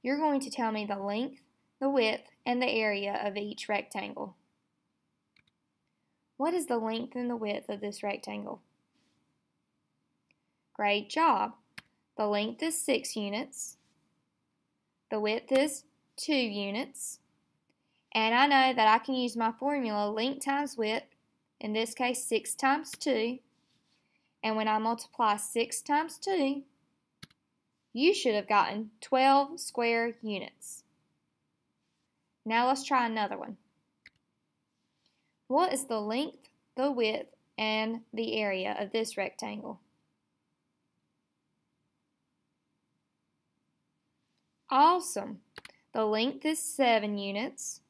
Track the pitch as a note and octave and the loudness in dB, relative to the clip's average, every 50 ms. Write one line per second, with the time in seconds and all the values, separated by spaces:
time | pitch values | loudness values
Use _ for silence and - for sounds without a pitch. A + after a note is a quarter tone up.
0 | - B3 C#4 D4 D#4 D4+ C#4+ C4+ C4+ - - - A#3 A3 A3 G#3+ G#3 G#3 G3+ G3 | 0 0 0 2 2 2 2 2 -2 -4 -4 -2 -2 -2 0 -2 -4 -4 -4 -4
1 | G3 G3+ G3+ A3 B3+ C#4 - - _ _ _ _ _ _ _ _ C4+ C#4 C#4 C4 | -4 -4 -2 -2 -4 -6 -8 -14 _ _ _ _ _ _ _ _ -2 2 4 4
2 | A3+ A3 - - - - _ _ _ A#3+ B3 B3 B3+ - - A3+ A3 G#3+ G3+ G3 | 4 4 2 -2 -8 -16 _ _ _ -2 0 0 0 2 2 2 0 0 0 0
3 | G3+ G3+ G3+ - G3+ G#3 G3 G#3 G#3 G#3 G#3 - - - G#3 G3+ G#3 - - G3+ | -2 -4 -2 -2 -2 -4 -4 -4 -6 -6 -8 -10 -4 -2 -2 -2 -2 -6 -8 -8
4 | G3 G3 - - G#3 G3 F3+ _ _ _ _ _ _ _ _ _ _ _ _ _ | -8 -8 -8 -10 -10 -12 -12 _ _ _ _ _ _ _ _ _ _ _ _ _
5 | _ _ _ _ _ _ _ _ _ _ _ _ _ _ _ _ _ _ _ _ | _ _ _ _ _ _ _ _ _ _ _ _ _ _ _ _ _ _ _ _
6 | _ _ _ _ _ _ _ - C4+ E4 E4+ F4+ D4+ - B3 A#3 A3 A3 A3+ A3+ | _ _ _ _ _ _ _ -2 0 0 0 0 0 0 -2 -2 -2 -2 -4 -4
7 | A#3 - - B3 B3 A#3+ A#3+ A3+ A3 G#3 G#3 - G#3 - G#3+ G3 G#3 G3+ G3+ - | -6 -6 -6 -6 -4 -4 -4 -4 -4 -4 -4 -4 -4 -8 -8 -6 -6 -8 -8 -6
8 | - G3+ G3+ G#3 - G#3+ G#3 G#3 G3+ - - G3+ _ _ _ _ _ _ _ _ | -4 -4 -4 -6 -8 -10 -10 -10 -10 -10 -12 -12 _ _ _ _ _ _ _ _
9 | _ _ _ _ _ _ _ _ _ _ _ _ _ _ _ _ _ _ _ _ | _ _ _ _ _ _ _ _ _ _ _ _ _ _ _ _ _ _ _ _
10 | _ _ _ _ _ _ _ _ _ _ _ _ _ _ _ - G#3 G3+ G#3 G#3 | _ _ _ _ _ _ _ _ _ _ _ _ _ _ _ 0 2 2 2 2
11 | G3+ - - D#4 E4 D#4+ A#3+ G3 G#3 A3+ - _ _ _ _ - _ _ _ _ | 0 -2 2 4 4 4 4 2 0 -4 -6 _ _ _ _ -20 _ _ _ _
12 | _ _ _ - G#3+ G#3 G#3 G#3 G#3+ A3+ A#3+ - D#4+ E4 D#4+ - - - C4 - | _ _ _ -2 0 2 2 0 0 -2 -4 -4 -2 0 0 0 2 2 0 0
13 | - - - A3 G#3 G3+ G3+ A3 C#4+ C#4 - - - - - _ _ _ _ _ | -2 -4 -6 -4 -4 -4 -4 -4 -6 -6 -8 -10 -10 -10 -12 _ _ _ _ _
14 | _ _ _ _ _ _ _ _ _ _ _ _ _ _ _ _ _ _ _ _ | _ _ _ _ _ _ _ _ _ _ _ _ _ _ _ _ _ _ _ _
15 | _ _ A3 G#3+ G#3 G#3 G#3+ A3+ - - C4+ C4 C#4+ D4+ - - - _ _ _ | _ _ -4 -2 0 0 -2 -2 -2 2 2 2 4 2 -2 -6 -12 _ _ _
16 | _ _ _ - - - D4+ C4+ B3 A3 G3+ G3+ G3+ G3+ G3+ A3+ C#4 - - - | _ _ _ -10 -2 0 2 2 2 0 -2 -4 -4 -4 -4 -6 -6 -6 -6 -6
17 | - - - - _ _ _ _ _ _ _ _ _ _ _ _ _ _ _ _ | -6 -6 -6 -10 _ _ _ _ _ _ _ _ _ _ _ _ _ _ _ _
18 | _ _ - A3 A3 A3+ A#3 B3 C#4 C#4+ C#4 C4+ C4 C4 B3+ B3 A3 G#3+ A3 A#3 | _ _ -2 0 2 4 4 4 6 6 6 6 6 4 4 6 6 6 6 6
19 | - - C4 B3+ B3 A#3+ G#3+ A#3 A3+ A3+ A#3 - C4 C#4+ D4 C#4+ B3 A3 G#3 G#3 | 4 0 -2 0 0 -2 0 0 -2 -2 -2 -2 -2 -2 0 0 -2 -2 0 0
20 | G#3 G#3 G#3+ G#3+ A#3 C4 C#4 C4+ - C#4 C#4 C#4+ D4 C4+ - A#3 A3 G#3+ A3 A3+ | 0 0 0 0 -2 -2 -2 -4 -4 -2 -2 -2 -2 -4 -4 -2 -2 -2 -2 -4
21 | - _ _ _ _ _ _ _ _ _ _ _ - G#3+ G#3+ A3 A3+ A3+ - - | -6 _ _ _ _ _ _ _ _ _ _ _ -6 -2 -2 -2 -2 -2 -2 -2
22 | C4 B3 B3 B3 - - A#3 G#3+ A3 - - - - C4+ C#4 D4+ D#4 - - - | -2 -2 -2 -2 -2 -2 -2 -2 -2 -4 -4 0 2 2 2 0 -2 -8 -10 -4
23 | - D4+ B3+ A3 A3 A#3 B3+ C4 _ _ _ _ _ _ _ _ _ _ _ _ | -2 0 0 2 0 -2 -4 -6 _ _ _ _ _ _ _ _ _ _ _ _
24 | _ _ _ _ _ _ _ _ - A3 A3 A3 G#3+ G#3+ G#3+ G#3+ A3 A3+ A#3 A3+ | _ _ _ _ _ _ _ _ -4 -2 -2 0 2 2 2 2 2 0 -2 -2
25 | - - - - A#3 G#3+ G3+ G#3 - - - A#3 A3+ A3+ - - - - C#4+ D4 | -6 -12 -2 2 2 2 2 0 -2 -2 0 0 0 0 -2 -6 -2 0 0 0
26 | D#4+ E4 - - - G4 G4 F4 C#4 C4+ C#4+ C#4+ C#4 _ _ _ _ _ _ _ | 0 -2 -8 -8 -4 -2 2 2 2 0 0 -4 -8 _ _ _ _ _ _ _
27 | _ _ _ _ - _ _ _ _ _ _ _ _ _ _ _ _ _ - A#3 | _ _ _ _ -20 _ _ _ _ _ _ _ _ _ _ _ _ _ -2 4
28 | C#4 F4 G4+ - - B3 G#3+ G#3 G3 - G#3+ G3+ - - G3 G#3 A3 G#3+ _ _ | 4 4 4 4 2 2 2 2 0 4 4 4 4 4 -2 -6 -8 -8 _ _
29 | - - C4+ B3+ C4 C4+ C4+ C#4 C#4 C#4 E4 - - - - - A#3 A#3 A#3 A#3 | -4 0 2 4 6 6 6 6 4 0 -6 -10 -10 -6 -4 -2 0 2 2 2
30 | A#3 A#3 A3+ - - G#3+ G#3 F#3+ - - _ _ - - - - _ _ _ _ | 0 -2 -4 -6 -8 -6 -6 -6 -6 -10 _ _ -10 -8 -8 -10 _ _ _ _
31 | _ _ _ _ _ _ _ _ _ _ _ _ _ _ _ _ _ _ _ _ | _ _ _ _ _ _ _ _ _ _ _ _ _ _ _ _ _ _ _ _
32 | _ _ _ _ _ _ _ _ _ G#3+ A3 A#3 B3 B3+ C4+ C4+ C4+ - C#4+ B3+ | _ _ _ _ _ _ _ _ _ 0 2 2 4 4 2 0 0 0 2 2
33 | A#3+ A3+ A3+ A3 G#3 G#3 G#3 F#3+ - - F#3+ _ _ _ _ _ _ _ _ _ | 2 2 0 0 -2 -2 -2 -6 -8 -12 -12 _ _ _ _ _ _ _ _ _
34 | _ - _ _ _ _ _ _ _ _ _ _ _ _ _ _ _ _ _ _ | _ -20 _ _ _ _ _ _ _ _ _ _ _ _ _ _ _ _ _ _
35 | _ _ _ _ _ _ _ _ _ _ B3+ D4+ F4 F4+ - C4 - - A#3 G#3+ | _ _ _ _ _ _ _ _ _ _ 2 2 4 2 2 -2 -2 -2 -2 -4
36 | G#3 G#3+ A3+ B3+ D4+ - - - - - _ _ _ _ _ B3+ C4 C#4+ C#4 A#3+ | -2 -2 -2 -2 -2 -4 -8 -16 -20 -20 _ _ _ _ _ -2 -2 0 2 2
37 | A#3 G#3+ G#3+ - - - _ _ _ _ _ - G#3+ G#3+ G#3+ A3 A3 A3 A3+ A3+ | 0 0 0 -2 -6 -10 _ _ _ _ _ -4 -2 0 0 0 -2 -2 -4 -8
38 | A3+ _ - A3 A3+ A3+ A3 A3 G#3+ G3+ F#3+ F#3+ F#3 G#3 - - G#3 G3+ - A3+ | -10 _ -8 -6 -4 -4 -2 -2 -2 -2 -2 -2 -4 -4 -4 -6 -6 -4 -2 -4
39 | A3 A3 - G3+ F#3+ - - - A3 G#3 G#3 G#3+ B3+ A#3+ A3 - _ _ _ _ | -4 -4 -4 -6 -6 -6 -6 -10 -10 -10 -10 -10 -12 -14 -14 -16 _ _ _ _
40 | _ _ _ _ _ _ _ _ _ _ _ _ _ _ _ _ _ _ _ _ | _ _ _ _ _ _ _ _ _ _ _ _ _ _ _ _ _ _ _ _
41 | _ _ _ _ _ _ _ _ _ _ _ _ _ _ _ _ _ _ _ _ | _ _ _ _ _ _ _ _ _ _ _ _ _ _ _ _ _ _ _ _
42 | _ _ _ _ _ _ _ _ _ _ _ _ _ _ _ _ _ _ _ _ | _ _ _ _ _ _ _ _ _ _ _ _ _ _ _ _ _ _ _ _
43 | _ _ _ _ _ _ _ _ _ _ _ _ _ _ _ _ _ _ _ _ | _ _ _ _ _ _ _ _ _ _ _ _ _ _ _ _ _ _ _ _
44 | _ _ _ _ _ _ _ _ _ _ _ _ _ - C#4 C4 D4 E4 F4+ F4+ | _ _ _ _ _ _ _ _ _ _ _ _ _ 2 6 6 8 8 6 4
45 | E4+ - - G#3 G3 - G#3 - _ _ _ - _ - _ _ _ _ - A3+ | 0 -2 -2 -4 -6 -8 -12 -14 _ _ _ -20 _ -20 _ _ _ _ -2 -2
46 | A3 G#3+ G#3+ G#3+ A3+ C4+ C#4 C4+ - - D#4 - - - - - C4+ A#3+ A3+ G#3+ | 0 2 2 2 0 0 -2 -2 -2 -2 0 0 -2 -2 2 4 4 6 6 4
47 | G#3 G#3 G#3 G3+ G3 G3 G3 G3+ A3 A3+ - - - - - - _ | 2 0 -4 -4 -4 -4 -4 -4 -6 -6 -6 -8 -8 -8 -8 -10 _